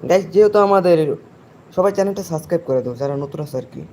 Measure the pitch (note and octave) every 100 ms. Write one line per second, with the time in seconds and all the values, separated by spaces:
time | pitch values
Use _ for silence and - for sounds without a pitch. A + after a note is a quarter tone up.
0 | - F3+ F#3+ F3+ G#3 G#3 G3+ G3 F3+ E3+
1 | D#3 - - - - - - - F#3+ G3+
2 | G3 G3 F#3 D#3+ D#3 E3+ - C3 A#2+ A#2+
3 | C#3 C#3 C#3+ C#3+ D3 C3 B2 - D#3+